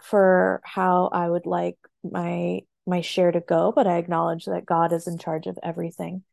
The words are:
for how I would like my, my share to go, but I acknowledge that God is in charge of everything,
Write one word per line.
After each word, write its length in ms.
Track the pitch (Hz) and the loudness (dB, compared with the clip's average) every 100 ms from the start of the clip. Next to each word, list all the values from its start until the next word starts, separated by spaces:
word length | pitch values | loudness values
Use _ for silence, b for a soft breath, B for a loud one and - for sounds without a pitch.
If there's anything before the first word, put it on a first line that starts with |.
for 580 | - 208 190 185 185 - | 0 4 6 6 4 0
how 460 | - 196 185 180 180 | -6 -2 2 2 2
I 200 | 175 170 | 0 -2
would 160 | 175 180 | -2 -2
like 320 | 175 175 - _ _ | -2 -4 -6 _ _
my, 560 | 180 185 170 175 175 185 - _ - | -8 -6 -4 -4 -4 -6 -10 _ -4
my 140 | 180 | -4
share 320 | 170 - 175 | -2 2 2
to 80 | 170 | 2
go, 320 | 170 165 180 | 0 2 2
but 120 | 285 208 | 2 2
I 100 | 170 | 0
acknowledge 480 | 170 165 170 170 | 0 -2 -2 -4
that 220 | - 180 - | -6 -8 -2
God 260 | 165 165 | 0 2
is 140 | 165 175 | 0 -4
in 100 | 170 | -8
charge 300 | 175 160 185 | -6 -6 -8
of 120 | 180 | -8
everything, 640 | 170 165 170 - 160 185 - | -8 -8 -8 -8 -10 -10 -14